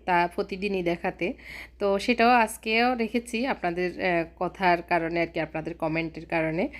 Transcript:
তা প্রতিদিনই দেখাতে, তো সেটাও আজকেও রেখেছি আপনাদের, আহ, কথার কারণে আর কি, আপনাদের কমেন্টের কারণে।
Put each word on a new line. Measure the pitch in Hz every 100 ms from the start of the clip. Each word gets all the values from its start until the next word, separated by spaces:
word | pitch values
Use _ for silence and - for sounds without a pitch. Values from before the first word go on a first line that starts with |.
| -
তা | 175 175 -
প্রতিদিনই | 196 190 202 190
দেখাতে, | 170 170 190 - 175 277 - - - -
তো | 202 196
সেটাও | 202 233 233
আজকেও | 247 220 - 220 226 240 247
রেখেছি | 226 240 240 226 262
আপনাদের, | - 180 175 180
আহ, | - 185 170 165 -
কথার | 175 - 185 175
কারণে | 170 170 165 170
আর | 165
কি, | 165
আপনাদের | 156 160 160
কমেন্টের | 170 160 160 165 160 165
কারণে। | 165 160 160 262 -